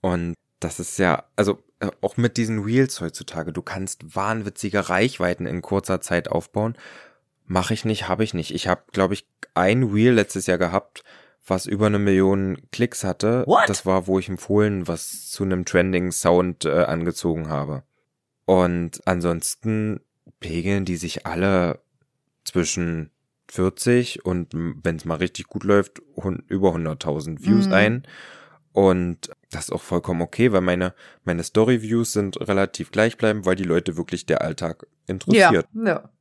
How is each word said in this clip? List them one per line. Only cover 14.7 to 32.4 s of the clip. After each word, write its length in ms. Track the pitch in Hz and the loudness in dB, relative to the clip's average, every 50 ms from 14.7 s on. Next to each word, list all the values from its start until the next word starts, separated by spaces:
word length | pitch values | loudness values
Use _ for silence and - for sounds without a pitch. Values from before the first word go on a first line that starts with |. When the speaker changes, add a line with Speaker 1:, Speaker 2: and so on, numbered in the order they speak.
| 101 95 87 85 | 2 -2 -4 -4
Speaker 1:
was 420 | 85 82 - - - - - - | -6 -6 -6 -10 -12 -12 -12 -12
zu 140 | - - 98 | -6 -4 -2
einem 220 | 95 95 92 90 | 0 0 -2 -2
Trending 440 | - - 90 87 95 92 87 90 90 | 2 2 2 4 4 2 0 0 -2
Sound, 540 | 85 - - 85 87 90 90 90 85 _ - | -4 0 2 4 4 6 4 2 -2 _ -2
äh, 200 | 80 71 85 87 | 0 2 2 2
angezogen 680 | - 73 85 82 87 85 - - 87 80 82 80 78 | 2 0 -2 -2 -4 -4 -2 -2 -2 -2 -2 -4 -4
habe. 320 | 80 71 73 76 76 67 - _ _ _ _ _ _ _ _ _ _ _ _ | -4 -4 -4 -6 -8 -10 -12 _ _ _ _ _ _ _ _ _ _ _ _
Und 540 | - 95 92 90 87 87 87 85 82 - - - | 2 4 4 4 2 2 -2 -4 -6 -8 -8 -4
ansonsten 960 | - 92 87 82 87 85 82 - - - _ - 113 110 110 107 107 104 - _ _ _ _ _ - _ _ | -2 -2 0 0 -2 -2 -2 -4 -6 -8 _ -4 -4 -2 -2 -2 -4 -6 -8 _ _ _ _ _ -20 _ _
pegeln 460 | - 92 80 85 82 95 101 101 95 | -12 -6 -6 -4 -2 0 0 0 0
die 100 | 90 90 | -2 -4
sich 300 | 82 82 85 - - - | -4 -6 -8 -8 -8 -8
alle 540 | 85 82 85 92 98 98 90 87 85 - - _ _ _ _ _ _ _ _ _ _ _ _ _ | -8 -4 0 0 2 2 2 2 0 -2 -6 _ _ _ _ _ _ _ _ _ _ _ _ _
zwischen 680 | - - 92 85 - - 92 87 85 82 82 78 - _ _ _ _ _ _ _ | -4 -2 -2 0 0 -2 -4 -2 -4 -4 -6 -8 -10 _ _ _ _ _ _ _
vierzig 800 | - - - 92 95 - - - 123 120 123 123 - - - - | -14 -4 0 0 0 0 -2 0 2 2 2 2 0 -8 -8 -4
und, 300 | 92 92 87 85 - - | -4 -2 -2 -4 -6 -6
m-, 260 | 78 85 85 - 76 | -6 -6 -6 -6 -4
wenn's 220 | - 85 82 78 - | -4 -4 -4 -4 -4
mal 120 | 82 82 80 | -6 -2 -2
richtig 300 | 92 87 _ - - _ | -2 -4 _ -8 -16 _
gut 160 | - 101 - | -12 -8 0
läuft, 360 | 98 101 101 98 - _ - _ _ _ | 4 4 4 4 0 _ -20 _ _ _
hun-, 260 | - - 98 90 - - _ | -8 -6 -6 -6 -6 -8 _
über 240 | - 95 95 95 | -2 2 2 2
hunderttausend 720 | 85 82 82 78 78 69 - 80 73 78 71 78 80 76 - | 2 2 -4 -4 -6 -6 -4 -4 -4 -4 -6 -8 -10 -4 2
Views 220 | 90 107 113 98 | 4 4 4 4
Speaker 2:
Mhm. 60 | 95 | 4
Speaker 1:
ein. 300 | 95 95 104 107 113 127 139 - - - - - - - - _ _ _ _ _ | 4 4 4 4 2 -2 -8 -12 -20 -20 -20 -20 -20 -20 -20 _ _ _ _ _
Und 580 | _ 95 98 95 92 90 90 87 85 - - - - _ _ _ | _ 4 6 6 4 4 0 -2 -4 -8 -12 -16 -16 _ _ _
das 140 | - 80 - | -12 -10 -8
ist 60 | - | -8
auch 100 | - - | -8 -8
vollkommen 400 | - - - 85 - - 90 82 | -6 -4 -4 -4 -2 -2 -2 -2
okay, 280 | 85 - - - 117 127 | -4 -6 -2 0 2 4
weil 120 | 104 92 | 4 2
meine, 320 | 92 92 90 87 90 92 - _ - - - _ _ | 2 2 0 0 0 -4 -4 _ -20 -20 -20 _ _
meine 200 | 92 87 85 82 | -4 -2 -2 -4
Story-Views 640 | - _ 107 110 117 127 117 110 107 113 117 117 - | 0 _ 2 4 4 4 0 0 0 0 0 0 0
sind 280 | - 107 101 95 92 - | -2 -2 -2 -2 -4 -8